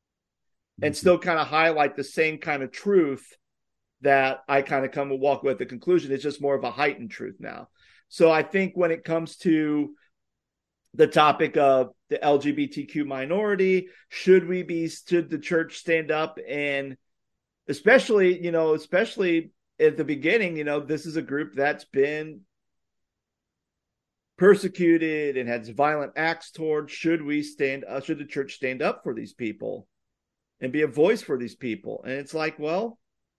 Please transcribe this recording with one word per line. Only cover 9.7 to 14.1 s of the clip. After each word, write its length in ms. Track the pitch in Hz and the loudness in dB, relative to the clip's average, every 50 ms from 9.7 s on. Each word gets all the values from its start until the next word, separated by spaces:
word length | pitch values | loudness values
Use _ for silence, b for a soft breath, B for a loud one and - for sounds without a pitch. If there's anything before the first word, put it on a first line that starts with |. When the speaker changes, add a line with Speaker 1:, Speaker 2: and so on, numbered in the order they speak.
| 151 151 147 147 147 _ _ _ _ _ _ _ _ _ _ _ _ _ _ _ _ _ _ _ _ | 0 -2 -2 -4 -6 _ _ _ _ _ _ _ _ _ _ _ _ _ _ _ _ _ _ _ _
Speaker 1:
the 140 | - 156 151 | 4 4 4
topic 480 | - 165 151 151 139 - 165 143 - | 6 4 4 4 4 2 -2 -2 0
of 380 | 160 143 139 135 131 127 - - _ _ _ | 2 4 4 4 4 2 -2 -4 _ _ _
the 120 | 147 - | -6 -2
L 160 | - 151 147 143 | 2 2 2 2
G 140 | 139 147 | 2 0
B 160 | 147 147 143 135 | -2 -2 -4 -4
T 180 | - 151 139 | -4 -10 -12
Q 200 | 139 - 156 139 | -8 -6 -6 -6
minority, 840 | 135 135 131 131 143 170 196 214 208 202 185 190 190 190 185 180 185 B B B | -6 -6 -8 -6 -4 -4 -2 -2 -2 0 0 2 2 2 0 -2 -4 B B B
should 360 | B | B